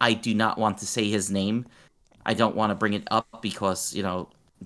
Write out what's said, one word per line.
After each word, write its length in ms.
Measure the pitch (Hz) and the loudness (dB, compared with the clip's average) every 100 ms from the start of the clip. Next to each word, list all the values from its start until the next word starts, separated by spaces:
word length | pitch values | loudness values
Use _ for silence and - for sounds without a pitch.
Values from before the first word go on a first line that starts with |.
I 120 | 123 | 2
do 200 | 110 120 | 2 0
not 240 | 107 110 - | 2 2 2
want 200 | 110 92 | 0 0
to 60 | 104 | -4
say 220 | 120 104 | -2 0
his 200 | 104 98 | 0 0
name. 360 | 98 98 117 123 - - _ _ _ - | 0 0 -2 -6 -14 -20 _ _ _ -2
I 80 | |
don't 220 | 110 113 - | 2 2 2
wanna 180 | 107 101 | 0 2
bring 180 | 107 | 0
it 140 | 104 - | 0 0
up 300 | 110 - - | 0 0 -6
because, 520 | 104 - 98 92 - | -8 -2 -2 -2 -4
you 80 | - | -4
know, 260 | 98 90 - _ _ - | -4 -4 -6 _ _ -20